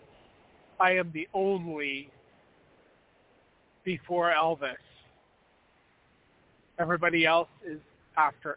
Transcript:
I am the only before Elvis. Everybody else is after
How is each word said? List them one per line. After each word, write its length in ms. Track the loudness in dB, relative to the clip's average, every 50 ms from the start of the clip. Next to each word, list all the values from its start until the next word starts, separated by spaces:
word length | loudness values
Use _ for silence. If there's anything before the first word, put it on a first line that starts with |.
| -20 _ _ -20 -20 _ _ _ _ _ _ _ _ _ -2 2
I 120 | 2 4
am 180 | 4 2 0 -2
the 160 | -6 -10 -10 -6 -2
only 760 | 0 0 0 0 -2 -4 -6 -8 -6 -6 -6 -8 -8 -12 -16 -20 -20 _ _ _ _ _ _ _ _ _ _ _ _ _ _ _ _ _ _ _ _ _ _ _ _ _ _ _ _ _ _ _ _ _
before 480 | -6 -6 -6 -6 -4 -2 0 2 2
Elvis. 440 | 2 4 2 2 0 -2 -6 -8 -8 -10 -16 -20 -20 -20 _ _ _ _ _ _ _ _ _ _ _ _ _ _ _ _ _ _ _ _ _ _ _ _ _ _ _ _ _ _ _ _ _ _ _ -4
Everybody 480 | -2 0 0 0 2 2 2 4 4
else 220 | 4 4 4 2 0 _ -16 -14
is 120 | -14 -14 -14 -16 _ _ _ _ _ _
after 400 | 0 0 0 0 -6 -10 -12 -8